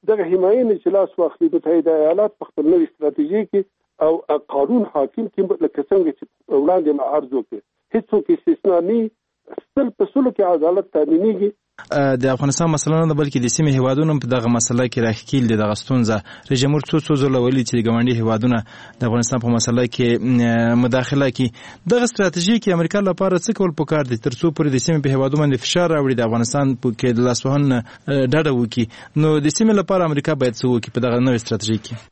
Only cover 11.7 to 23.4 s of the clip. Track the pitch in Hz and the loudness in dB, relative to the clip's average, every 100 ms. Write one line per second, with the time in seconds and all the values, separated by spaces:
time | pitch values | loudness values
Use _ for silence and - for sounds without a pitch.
11.7 | - - 147 139 131 131 131 143 135 165 | -20 -6 0 2 2 0 0 -2 0 0
12.7 | 156 - 160 165 147 147 135 120 - 156 | 0 0 0 0 0 -2 0 -2 0 2
13.7 | 135 131 135 160 151 120 127 117 120 - | 2 2 0 0 -2 -2 -2 0 0 0
14.7 | 123 127 127 117 110 - 139 120 110 107 | -2 -2 0 -2 -2 -2 0 0 0 0
15.7 | 104 - 131 113 107 - - - 135 139 | -4 -2 0 0 -2 -6 -20 -4 0 0
16.7 | 151 131 160 - 147 139 131 123 131 117 | 0 0 -4 0 0 2 2 2 0 0
17.7 | 120 113 113 123 117 113 110 123 120 107 | -2 0 0 0 0 0 0 0 -2 -4
18.7 | - - - 120 117 117 131 117 117 117 | -18 -20 -6 -2 0 0 -2 -2 -2 0
19.7 | 120 123 - 120 120 110 123 117 117 117 | 0 -2 0 0 0 0 0 2 2 2
20.7 | 120 123 127 123 139 139 123 127 - - | 2 2 0 0 0 -2 0 -4 -4 -20
21.7 | - - 240 240 - 196 175 175 233 - | -12 -2 0 0 0 -2 0 0 0 0
22.7 | 170 165 202 196 180 190 180 | 0 0 0 -2 0 0 0